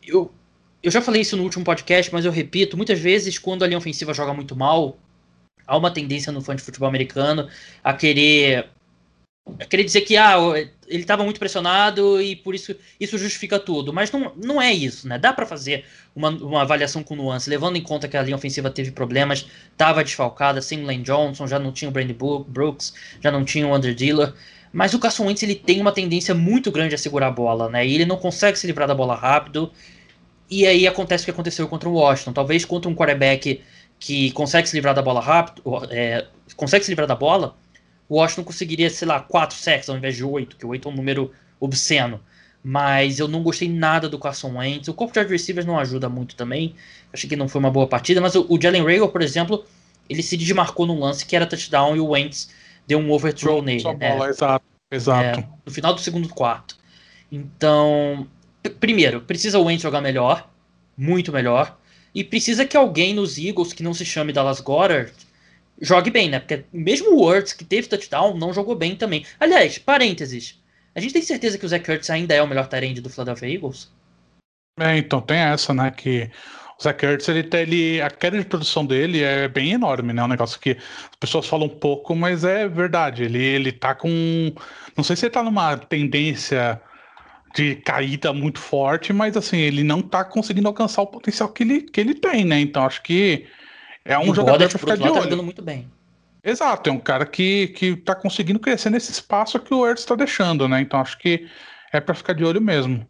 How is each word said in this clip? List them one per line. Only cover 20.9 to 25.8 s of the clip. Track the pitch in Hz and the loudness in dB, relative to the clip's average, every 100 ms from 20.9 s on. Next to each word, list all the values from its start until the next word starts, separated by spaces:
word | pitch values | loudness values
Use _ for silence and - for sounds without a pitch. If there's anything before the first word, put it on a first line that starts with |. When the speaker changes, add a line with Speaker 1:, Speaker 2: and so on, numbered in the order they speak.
| 127 | -6
Speaker 1:
Johnson, | 123 143 151 135 139 | -2 0 0 -4 -6
já | 139 | -4
não | 139 | -4
tinha | 131 147 | -6 -6
o | |
Brandon | 135 131 | -4 -4
Bro-, | 117 135 143 139 | -4 -4 -4 -6
Brooks, | 123 151 143 - - - - | -4 -2 -4 -12 -14 -20 -2
já | 147 | 0
não | 143 | 0
tinha | 135 156 147 | 0 0 2
o | |
Andre | 143 127 | 2 0
Dillard. | 120 135 151 147 - - - - | 0 0 2 0 -2 -20 -20 -12
Mas | 175 190 | 0 0
o | 233 | 2
Carson | 233 - 202 | 0 0 -2
Wentz, | 208 | -2
ele | 214 | -2
tem | 202 - 185 | -4 2 2